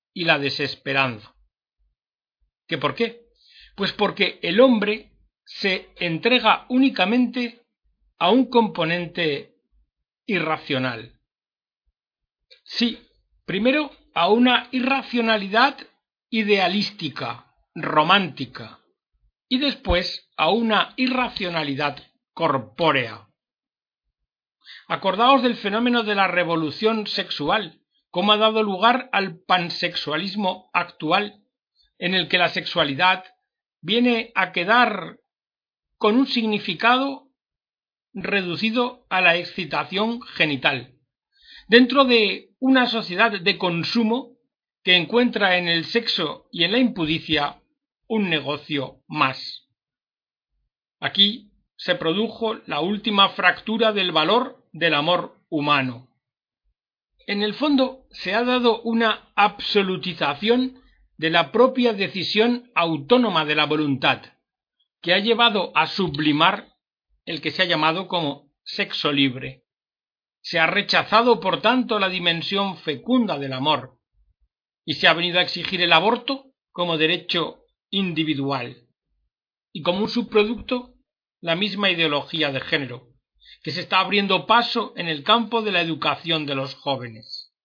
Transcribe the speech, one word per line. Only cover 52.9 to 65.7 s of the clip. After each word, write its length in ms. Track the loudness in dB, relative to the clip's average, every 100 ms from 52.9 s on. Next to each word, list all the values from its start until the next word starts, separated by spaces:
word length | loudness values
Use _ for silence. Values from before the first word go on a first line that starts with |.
| -4 -2 2 2
fractura 640 | 2 0 0 -2 0 0
del 180 | 2 0
valor 480 | 0 2 2 0 -8 _
del 220 | -4 0
amor 460 | 2 2 0 -2 -12 _
humano. 600 | -2 2 2 0 -6 -16 _ _ _ _ _ _ _ _ _ _ _ -6
En 160 | -4
el 100 | -4
fondo, 520 | -2 2 4 2 -2 _
se 220 | -10 -4
ha 100 | -2
dado 380 | 0 2 2 2
una 500 | 0 0 2 0 _ 2
absolutización 1500 | 2 2 -2 0 0 -2 -6 -4 -4 0 2 2 0 -6 _ _ _ -4
de 120 | 0
la 220 | 2 2
propia 420 | 4 4 4 0
decisión 800 | 0 -4 -4 -2 2 2 0 -4 -2
autónoma 720 | 0 0 2 4 4 2 2
de 100 | 2
la 100 | 2
voluntad, 560 | 0 0 0 0 0 -4 _ _ _ _ _ _ _
que 120 | 0
ha 60 | 0
llevado 520 | 2 2 2 2 0